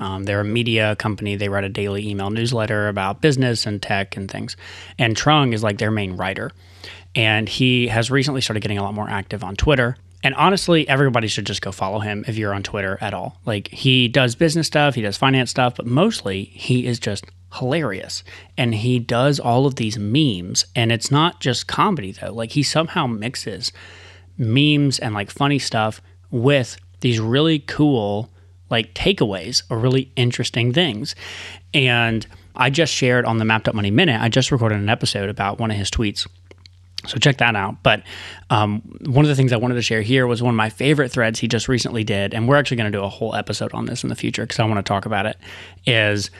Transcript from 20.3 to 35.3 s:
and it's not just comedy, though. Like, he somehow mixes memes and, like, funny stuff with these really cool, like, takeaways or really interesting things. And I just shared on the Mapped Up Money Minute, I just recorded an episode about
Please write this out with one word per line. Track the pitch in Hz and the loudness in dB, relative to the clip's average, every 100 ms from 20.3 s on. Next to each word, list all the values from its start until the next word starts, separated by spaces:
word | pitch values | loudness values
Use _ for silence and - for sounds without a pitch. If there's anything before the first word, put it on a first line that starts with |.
| 90 90 123 - | 0 -4 -4 -2
and | 120 113 | 0 2
it's | 113 - | 0 2
not | 143 175 - | 2 2 0
just | 139 113 - | -2 -2 -2
comedy, | - 196 156 95 | 0 2 0 -6
though. | - 95 | -10 -10
Like, | 113 113 | -8 -4
he | 147 | -2
somehow | 135 156 165 180 127 | 0 0 0 -2 -2
mixes | 107 117 - 120 95 - - - - - - - - | -2 -6 -8 -10 -8 -8 -10 -18 -20 -20 -20 -12 -4
memes | 110 127 151 147 143 127 | 2 4 4 4 2 0
and, | 120 | -2
like, | 104 101 | -4 -4
funny | - 143 135 | -2 0 0
stuff | - 113 110 - - - - | 0 0 0 -4 -14 -20 -8
with | 123 131 143 120 - - - | 0 4 4 0 -8 -20 -4
these | 127 110 | 0 0
really | 110 135 160 151 | 2 2 2 0
cool, | - - 151 120 101 104 123 - - - - | -2 0 2 2 0 -2 -6 -14 -20 -20 -2
like, | 117 113 | 0 0
takeaways | - 185 202 113 95 90 - - | -2 0 2 0 -2 -4 -4 -2
or | 113 | 0
really | 127 131 135 - | 2 2 0 0
interesting | 120 - 117 120 120 | 0 0 -2 0 2
things. | 127 170 104 143 - - - - - - | 2 0 -2 -8 -12 -14 -14 -16 -18 -4
And | 156 131 120 113 113 - - - - | 2 2 2 2 0 -4 -16 -8 0
I | 127 | 2
just | 139 151 | 4 2
shared | - 127 123 | 2 2 4
on | 117 113 | 2 2
the | |
Mapped | 110 110 123 | 2 2 2
Up | |
Money | 110 101 | 0 2
Minute, | 110 180 113 | 4 4 2
I | 117 | 2
just | 131 - | 2 2
recorded | 135 113 104 | 2 2 2
an | 101 | 0
episode | 117 131 104 | 0 0 -2
about | 101 | -4